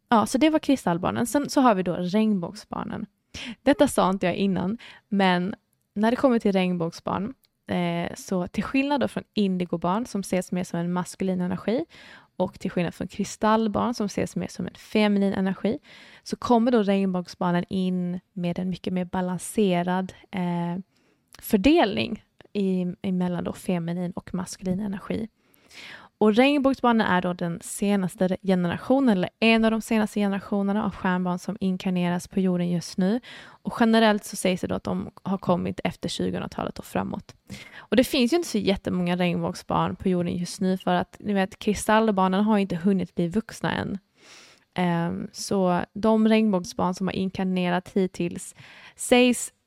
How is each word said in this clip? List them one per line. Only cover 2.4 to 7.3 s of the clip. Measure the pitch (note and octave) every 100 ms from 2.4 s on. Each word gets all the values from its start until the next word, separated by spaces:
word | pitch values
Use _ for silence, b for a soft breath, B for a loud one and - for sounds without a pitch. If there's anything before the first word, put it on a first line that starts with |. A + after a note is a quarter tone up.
| E3+ - - - - - - _ _ B B3+ -
Detta | C4 D4 C#4+
sa | - F3+
inte | F#3+ F3+
jag | -
innan, | G3 F3+ F#3 A3+ B B _
men | G3 F#3+ F3+ F3+ - _ _ _
när | - A3
det | B3
kommer | C4+ A#3
till | G#3
regnbågsbarn, | F#3+ F3+ F3+ E3+ - - F3+ G#3+